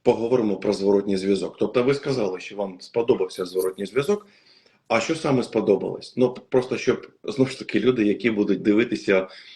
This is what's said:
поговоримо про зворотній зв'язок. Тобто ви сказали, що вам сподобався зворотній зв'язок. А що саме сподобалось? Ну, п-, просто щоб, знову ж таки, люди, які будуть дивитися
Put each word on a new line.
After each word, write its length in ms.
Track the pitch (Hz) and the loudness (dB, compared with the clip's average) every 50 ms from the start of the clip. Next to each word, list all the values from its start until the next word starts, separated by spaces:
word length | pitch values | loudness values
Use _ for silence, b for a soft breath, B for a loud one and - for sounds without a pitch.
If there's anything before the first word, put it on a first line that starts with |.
поговоримо 540 | - 127 113 110 117 117 127 123 110 104 95 | 2 2 2 2 2 0 2 2 2 0 -2
про 160 | - 104 104 | -2 -2 -2
зворотній 440 | 95 92 98 101 101 98 101 101 98 | -2 2 2 2 2 2 2 0 -2
зв'язок. 400 | 92 95 98 98 90 90 82 - - | -2 0 0 0 0 -2 -6 -4 -4
Тобто 240 | 113 - - 123 | -4 0 0 0
ви 120 | 120 135 139 | 2 2 0
сказали, 460 | 139 - 143 131 120 104 92 92 90 | 0 -2 -4 -2 -2 -2 -2 -4 -6
що 160 | - - 104 | -10 -10 -8
вам 200 | 101 98 95 90 90 | -8 -8 -8 -8 -12
сподобався 640 | - - - 117 117 131 113 98 92 - - 95 92 | -16 -6 -4 0 2 2 2 2 0 -4 -4 -8 -8
зворотній 420 | 90 92 92 95 92 - 101 101 | -4 -2 -2 -2 -2 -4 -6 -8
зв'язок. 400 | 95 107 135 143 196 208 202 b b b b b b b b b b b b b - | -4 -2 -2 0 0 -2 -2 b b b b b b b b b b b b b -2
А 120 | 117 113 | 0 0
що 140 | - - 160 | 0 -2 -2
саме 280 | 156 - 147 131 123 | -2 0 0 2 0
сподобалось? 720 | 110 - - 110 98 104 98 92 92 92 - - - - - | 0 0 0 2 2 4 2 2 0 -4 -8 -8 -12 -6 0
Ну, 180 | 120 127 123 - | 2 2 2 0
п-, 80 | - - _ | -4 -4 _
просто 280 | - 127 127 - 120 | 0 0 0 0 -4
щоб, 300 | - - 123 104 - - - _ _ - | -2 0 0 -2 -2 -4 -14 _ _ -10
знову 260 | - - 131 131 131 | -4 0 2 2 0
ж 80 | - - | 0 -6
таки, 220 | 104 - - 113 | -6 -4 -2 0
люди, 240 | 104 131 127 113 104 | 2 2 2 2 2
які 260 | 104 - - - 117 | 2 2 0 0 0
будуть 320 | 110 104 101 101 98 90 | 0 0 0 0 0 0
дивитися 640 | 90 107 104 110 123 123 - - - 107 98 95 95 B B B B B B | 2 2 2 2 2 0 -2 -4 0 2 2 2 2 B B B B B B